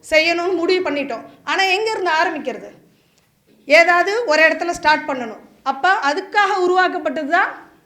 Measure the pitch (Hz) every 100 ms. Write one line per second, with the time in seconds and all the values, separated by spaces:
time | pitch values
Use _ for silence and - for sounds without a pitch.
0 | - 311 320 339 349 349 330 370 330 285
1 | 269 226 - - - 330 381 370 440 440
2 | 359 320 339 320 240 208 202 - _ _
3 | _ _ _ _ _ _ - 302 339 349
4 | 349 427 480 302 320 320 339 339 302 302
5 | 302 262 233 208 - _ 269 277 359 392
6 | 277 302 381 415 392 403 359 370 359 339
7 | 311 277 285 339 415 - - _